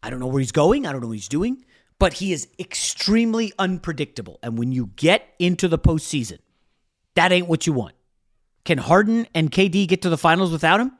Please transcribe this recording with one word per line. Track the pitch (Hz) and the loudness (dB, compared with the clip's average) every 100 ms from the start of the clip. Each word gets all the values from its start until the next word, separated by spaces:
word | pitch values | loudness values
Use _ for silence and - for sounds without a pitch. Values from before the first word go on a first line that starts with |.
I | 110 | -10
don't | 127 | -8
know | 131 | -4
where | 139 | -2
he's | 131 | -2
going. | - 151 269 233 | 2 4 2 0
I | |
don't | 135 | -8
know | 120 | -8
what | |
he's | 110 98 | -10 -6
doing. | 143 214 262 _ _ _ _ | -4 -4 -6 _ _ _ _
But | 190 | 0
he | - 190 | 0 -6
is | 160 - _ | -6 -8 _
extremely | - - - - - 220 233 226 220 - | -12 -8 -8 -6 0 2 2 0 -4 -4
unpredictable. | 190 185 - 151 147 - 104 - | -4 -4 -6 -6 -8 -8 -16 -12
And | 117 113 | -8 -4
when | 120 | -2
you | 127 110 - | -2 -6 0
get | 156 208 - _ | 2 2 -2 _
into | 180 175 185 | 0 0 0
the | 160 | 2
postseason, | - 156 - 151 110 78 _ _ _ _ _ _ _ | 2 0 -2 -6 -6 -10 _ _ _ _ _ _ _
that | - 175 | 0 4
ain't | 180 175 | 2 2
what | 165 - | -2 0
you | |
want. | 143 101 _ _ _ _ _ _ _ | -2 -4 _ _ _ _ _ _ _
Can | - 156 | -2 -2
Harden | - 175 214 226 226 | 4 4 4 0 -2
and | 170 160 | -2 0
K | 175 196 | 2 2
D | 180 190 | 2 0
get | 180 | 0
to | 185 | 0
the | 160 | 0
finals | 170 170 190 | 2 2 2
without | 160 160 190 | 0 2 2
him? | 254 - | 0 -6